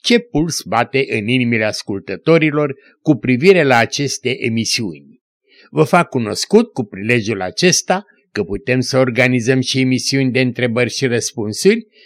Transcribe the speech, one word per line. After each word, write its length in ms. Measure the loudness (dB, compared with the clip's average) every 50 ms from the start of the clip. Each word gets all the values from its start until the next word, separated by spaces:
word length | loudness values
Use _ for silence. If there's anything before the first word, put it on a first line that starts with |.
| 0
ce 160 | 2 2 2
puls 440 | 2 0 -2 -2 -2 -2 -4 -8 -6
bate 420 | -2 0 0 0 0 0 -2 -2 0
în 200 | 0 -2 0 2
inimile 360 | 0 0 2 0 0 0 0
ascultătorilor 1080 | -2 -4 -6 -8 -8 -8 -8 -8 -8 -10 -4 2 2 4 4 4 2 0 0 -2 -2 -4 -10 _ _ _ _ _
cu 140 | 0 0
privire 460 | 2 2 0 0 4 6 6 6 6 6
la 140 | 4 4
aceste 680 | 4 2 2 -2 -4 -4 -4 -6 -4 -4 -4 -4 -2 -2
emisiuni. 800 | -2 -2 -2 -2 -2 -4 -4 -4 -6 -8 -12 -18 -20 -20 _ _ _ _ _ _ _ _ _ _ _
Vă 120 | -2 -2 0
fac 260 | 2 2 2 0 0
cunoscut 640 | -2 -4 -4 -4 -4 -6 -4 2 4 2 2 2 -4
cu 120 | -8 -8
prilejul 560 | -8 -10 -8 -2 0 0 0 0 -2 -4 -4
acesta 640 | -6 -6 -4 0 0 2 2 0 0 -2 -4 -4 -4 _ _ _ _ _ _
că 120 | -8 -6
putem 360 | -6 -6 -8 -4 -2 -2 0
să 180 | 0 0 0 0
organizăm 600 | 0 0 2 0 2 2 2 0 0 0 0 0
și 200 | 0 -2 -2 0
emisiuni 500 | 0 0 0 -2 -2 -2 -2 0 0 0
de 100 | 0 0
întrebări 500 | 0 0 -2 -2 -4 -2 0 -2 -2 -2
și 160 | -2 -4 -2
răspunsuri, 800 | -2 -2 -2 -4 -6 -8 -6 -8 -6 -8 2 2 2 2 2 -2 -10 _ _ _